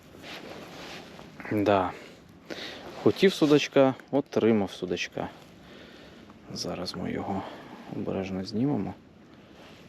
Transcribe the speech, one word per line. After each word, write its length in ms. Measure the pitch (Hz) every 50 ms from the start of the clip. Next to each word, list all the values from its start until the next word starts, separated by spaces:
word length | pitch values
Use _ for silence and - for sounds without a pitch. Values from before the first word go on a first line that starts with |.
| - - - - - - - - - - - - - - - - - - - - - - - - - - - - - -
Да. 400 | 113 107 101 104 101 95 92 85 - - - - - - - - - - - - - - - - - - - - - - -
Хотів 300 | 113 - - 190 196 -
судачка, 600 | - 160 143 151 143 - - - 143 135 131 127 - - -
отримав 600 | - 139 - - - 113 104 110 117 107 98 92
судачка. 580 | - - - 90 90 90 - - - 90 87 - - - - - - - - - - - - - - - - - - - - - - - - - -
Зараз 420 | - - - 85 - 90 - -
ми 160 | - 87 85
його 320 | - - - - 98 92 - - - - - - - - - - -
обережно 480 | 107 98 95 95 98 92 95 95 92 95
знімемо. 480 | 107 107 107 127 147 139 110 92 90 95 - - - - - - - - - - - - - - - - - -